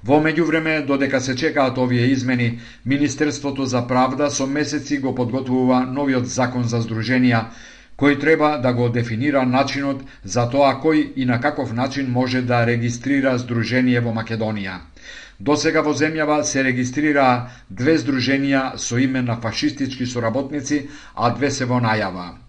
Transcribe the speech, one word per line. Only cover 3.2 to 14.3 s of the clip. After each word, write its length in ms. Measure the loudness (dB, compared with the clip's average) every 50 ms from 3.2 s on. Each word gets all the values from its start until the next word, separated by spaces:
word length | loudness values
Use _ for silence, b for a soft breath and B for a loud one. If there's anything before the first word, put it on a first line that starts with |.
| -2 -2 -2 -4 -6 -6 -4 -4 -4
за 160 | -2 0 -2 -2
правда 440 | 0 2 2 2 2 2 0 0 0
со 160 | 0 -2 -2
месеци 520 | -2 0 -2 -2 -2 -4 -6 -4 -4 -4 -2
го 160 | -2 -2 -2
подготвува 680 | -2 -2 -2 -2 -4 -2 0 0 2 2 4 4 2 2
новиот 420 | 0 -2 -2 0 0 0 0 0
закон 380 | -2 -2 -2 -2 -2 0 -2 -2
за 160 | -2 0 -2
здруженија, 640 | -2 -2 -4 -4 -2 0 2 4 4 4 4 2 0 B B B B B B B B B B 0
кој 160 | 2 2 2 2
треба 300 | 4 2 4 4 4 2 2 2 0
да 100 | 0 2
го 160 | 2 0 0
дефинира 560 | 0 -2 -2 -2 -2 -2 0 2 2 2 2
начинот 560 | 2 2 2 2 0 -2 -4 -2 -4 -4 -4 -8 B B B B
за 220 | -4 -2 0 0 2
тоа 240 | 4 4 4 4 4 2
кој 220 | 2 2 4 4 2 0 -2
и 100 | -2 0 0
на 120 | 0 2
каков 320 | 0 0 -2 -2 -4 -4 -2
начин 380 | -2 -2 -2 -2 -4 -4 -2
може 300 | 0 0 0 0 0 -2 0
да 220 | 2 2 2 2
регистрира 680 | 2 2 0 0 -2 -4 -4 -2 0 0 2 2 2 0 0
здружение 640 | -2 -2 -2 -2 -2 0 0 2 4 4 2 2
во 160 | 2 0 -2
Македонија. 640 | -4 -4 -4